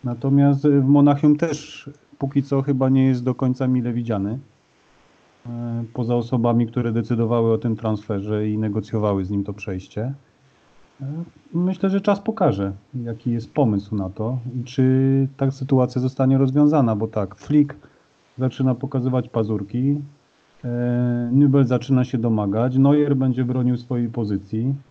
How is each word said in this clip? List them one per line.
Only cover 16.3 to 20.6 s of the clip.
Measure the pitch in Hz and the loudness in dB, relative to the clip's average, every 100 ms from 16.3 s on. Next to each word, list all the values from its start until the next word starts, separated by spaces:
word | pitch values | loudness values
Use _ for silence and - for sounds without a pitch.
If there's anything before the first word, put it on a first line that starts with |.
| 135 | 4
rozwiązana, | 135 135 147 156 120 104 | 4 4 4 4 2 0
bo | 110 | -2
tak, | 110 98 - | -4 -6 -8
Flick | - 147 143 - - _ _ _ _ - | 0 2 2 -2 -20 _ _ _ _ -4
zaczyna | 127 - 131 123 | -4 0 -2 0
pokazywać | 135 131 127 127 120 | -4 -4 -2 -2 -2
pazurki, | 117 107 107 98 123 131 147 143 _ _ _ _ _ | -4 -2 -2 -4 -2 -2 -2 -6 _ _ _ _ _